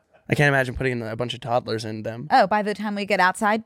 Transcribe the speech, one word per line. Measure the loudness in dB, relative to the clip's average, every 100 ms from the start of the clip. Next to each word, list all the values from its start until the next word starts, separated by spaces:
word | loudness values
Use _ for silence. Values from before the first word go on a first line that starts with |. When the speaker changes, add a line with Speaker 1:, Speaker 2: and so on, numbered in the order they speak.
| _ _ -2
Speaker 1:
I |
can't | 2 4
imagine | 4 0
putting | -2 -2 -2
a | -6 -6
bunch | -6
of | -6
toddlers | -2 -2 0 -4 -4
in | -6
them. | -8 -8 2
Speaker 2:
Oh, | 4 4
by | 2
the | -2
time | -4 -4
we | -4 0
get | 2
outside, | 2 2 0 0